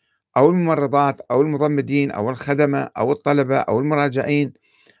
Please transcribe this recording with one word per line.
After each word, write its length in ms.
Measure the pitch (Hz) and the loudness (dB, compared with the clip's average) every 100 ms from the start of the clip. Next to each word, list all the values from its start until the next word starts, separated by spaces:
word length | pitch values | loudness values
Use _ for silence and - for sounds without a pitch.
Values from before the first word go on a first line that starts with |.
| _ _ _ 123 | _ _ _ 2
أو 120 | 147 | 4
الممرضات 720 | 180 170 156 139 143 143 - | 4 2 0 0 2 0 -2
أو 200 | - 127 | -2 0
المضمدين 680 | 156 143 151 143 123 143 139 | 0 0 0 -2 0 0 -2
أو 180 | - 107 | -2 -4
الخدمة 500 | 127 143 143 147 139 | -4 -4 0 0 0
أو 320 | 131 - 120 | -4 -4 -2
الطلبة 460 | 147 147 143 127 135 | -2 0 0 2 0
أو 220 | - 110 | 0 -2
المراجعين 760 | 147 147 143 127 139 147 139 - _ _ _ _ | 0 0 -2 -2 -2 0 -2 -6 _ _ _ _